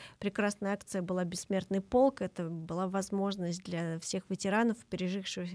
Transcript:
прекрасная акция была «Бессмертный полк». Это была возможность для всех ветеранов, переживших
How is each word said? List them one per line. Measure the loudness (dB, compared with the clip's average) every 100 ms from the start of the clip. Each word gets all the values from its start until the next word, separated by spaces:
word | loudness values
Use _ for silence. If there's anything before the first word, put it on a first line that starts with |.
| -16 -6
прекрасная | -2 2 0 0 -2
акция | -2 -2 -4
была | 0 0
«Бессмертный | -2 -4 -2 -2 0 -2
полк». | 2 6 6 4
Это | -4 -4 -4
была | -6 -4 -2 0
возможность | -2 0 0 0 0 -2 -2
для | -4 -2 -2 -4
всех | -4 -4 -2
ветеранов, | -2 2 4 4 2 -4
переживших | -2 0 -2 -4 -4 -6